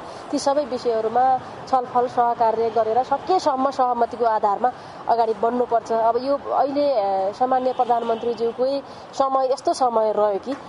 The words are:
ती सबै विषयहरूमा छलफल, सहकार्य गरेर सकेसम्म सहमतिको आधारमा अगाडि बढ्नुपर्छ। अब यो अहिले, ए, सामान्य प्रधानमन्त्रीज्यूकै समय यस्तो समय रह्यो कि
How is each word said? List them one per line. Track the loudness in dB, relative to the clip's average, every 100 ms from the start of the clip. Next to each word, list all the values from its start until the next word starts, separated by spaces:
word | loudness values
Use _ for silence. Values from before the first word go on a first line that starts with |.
| -8 -14 -6
ती | -2
सबै | 0 0 -2
विषयहरूमा | -4 -2 0 0 2 2 2 -2 -12
छलफल, | -2 -2 0 0 0
सहकार्य | 0 0 2 2 2 0
गरेर | 0 2 0
सकेसम्म | 0 -2 0 2 2 0 0
सहमतिको | 0 0 2 0 0 0
आधारमा | 2 2 2 0 -2 -16 -10 -2
अगाडि | 2 2 2
बढ्नुपर्छ। | 0 0 0 0 0
अब | 0 2 2
यो | 0 -2
अहिले, | 0 0 0 2 2
ए, | 2 0 0 0
सामान्य | 0 0 2 0
प्रधानमन्त्रीज्यूकै | 0 2 2 0 -2 -2 -2 -2 0 -2 -2 -6 -18 -10
समय | -2 2 2 0
यस्तो | 0 0
समय | 2 2 2 2
रह्यो | 2 0 0
कि | -6 -10